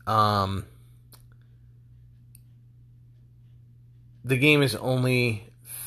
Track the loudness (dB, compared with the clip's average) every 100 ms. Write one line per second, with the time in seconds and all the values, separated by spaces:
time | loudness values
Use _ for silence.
0 | -2 2 2 0 -2 -4 -10 -20 -20 -20
1 | -20 -20 -20 -20 -20 -20 -20 -20 -20 -20
2 | -20 -20 -20 -20 -20 -20 -20 -20 -20 -20
3 | -20 -20 -20 -20 -20 -20 -20 -20 -20 -20
4 | -20 -16 -4 2 4 4 2 -2 -4 -2
5 | 0 0 0 -4 -12 -20 -20 -18